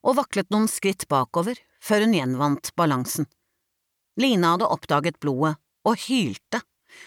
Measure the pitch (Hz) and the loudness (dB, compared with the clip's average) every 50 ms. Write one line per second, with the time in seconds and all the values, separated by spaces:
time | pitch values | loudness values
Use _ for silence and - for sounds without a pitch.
0 | - 240 262 285 262 - - 202 185 - 208 214 220 214 - - - 196 196 - | 0 0 2 0 0 -2 -2 -4 -2 0 0 0 0 0 -2 -2 -2 -2 -2 -4
1 | - - 147 135 123 - - 170 175 226 247 - _ _ _ _ - - 214 208 | -4 -2 0 0 0 0 -2 -4 -4 -4 -6 -10 _ _ _ _ -2 0 2 2
2 | 214 226 220 160 131 127 131 127 147 143 139 - - - - - 170 151 135 127 | 4 4 2 2 2 0 0 0 0 0 0 -2 -4 -6 -2 0 2 2 2 0
3 | 120 - - - 147 - _ _ _ _ _ _ _ _ _ _ _ _ _ _ | -2 -4 -4 -6 -6 -6 _ _ _ _ _ _ _ _ _ _ _ _ _ _
4 | _ _ _ 208 262 269 233 180 170 165 170 180 - - 156 - - - 151 147 | _ _ _ -2 0 2 2 4 4 2 2 2 0 -2 -2 -4 -2 -2 0 0
5 | 147 170 - - - 147 131 127 156 156 147 - _ _ _ _ - 214 226 - | 0 -2 -4 -4 -4 -4 -2 0 0 -2 -2 -4 _ _ _ _ -2 0 0 0
6 | - - 269 254 180 117 98 - _ _ 220 233 - _ _ _ _ _ - - | -2 -2 0 0 0 -2 -4 -8 _ _ -8 -8 -8 _ _ _ _ _ -20 -20
7 | - | -20